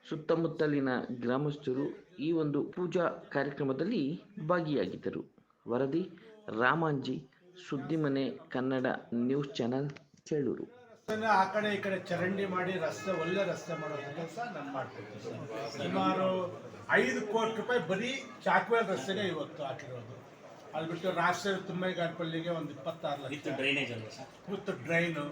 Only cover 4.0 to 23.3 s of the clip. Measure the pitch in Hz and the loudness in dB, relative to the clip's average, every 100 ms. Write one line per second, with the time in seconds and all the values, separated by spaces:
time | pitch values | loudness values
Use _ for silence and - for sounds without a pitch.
4 | 139 185 - - 156 175 156 135 92 - | 0 -2 -8 -8 0 2 4 2 0 -2
5 | 95 82 - _ _ _ - 120 135 160 | -4 -4 -8 _ _ _ -2 0 2 0
6 | 185 - - - - 110 127 156 160 139 | -2 -8 -20 -16 -6 4 4 6 4 2
7 | 123 131 - _ - 185 - 139 135 160 | 0 -4 -8 _ -20 -18 -6 -4 0 0
8 | 151 135 131 - - 135 131 131 127 - | 2 2 0 -4 -4 -2 2 2 2 0
9 | - 117 123 139 143 - 120 131 143 - | -2 0 2 2 0 -2 0 0 -2 -6
10 | - - - 156 131 - - - - - | -18 -20 -2 0 0 0 -6 -12 -20 -14
11 | - 214 220 190 190 214 208 196 196 190 | -4 0 4 6 6 2 2 0 0 -2
12 | - 175 180 196 196 185 180 185 160 - | 0 0 2 0 0 0 0 0 0 -2
13 | 190 170 160 190 180 160 - 156 151 147 | -2 0 2 2 2 -2 -4 -4 -4 -4
14 | 147 151 165 226 233 165 139 135 117 - | -6 -6 -6 -4 -6 -6 -6 -4 -6 -8
15 | 104 104 - - - - - - 175 185 | -12 -10 -8 -8 -6 -6 -6 -4 0 4
16 | 190 185 190 185 175 - - - - 175 | 4 4 4 2 -2 -6 -12 -14 4 6
17 | 240 254 208 220 220 208 220 240 160 185 | 6 2 2 2 2 0 2 0 2 0
18 | 247 269 - - 190 185 180 233 190 175 | 0 -4 -8 -4 4 4 6 2 4 0
19 | 196 190 196 156 139 - 135 123 135 123 | 0 -2 0 -2 -4 -6 -6 -6 -8 -10
20 | 113 120 - - - - - 156 165 165 | -10 -14 -16 -20 -18 -18 -8 -6 -4 -2
21 | 185 170 175 180 202 185 - 175 185 175 | 0 4 4 4 0 0 -2 -2 -2 0
22 | 170 - 165 165 170 165 147 147 165 165 | -2 -2 -2 -2 -2 -2 -4 -6 -6 -4
23 | 156 139 131 | -4 -4 -4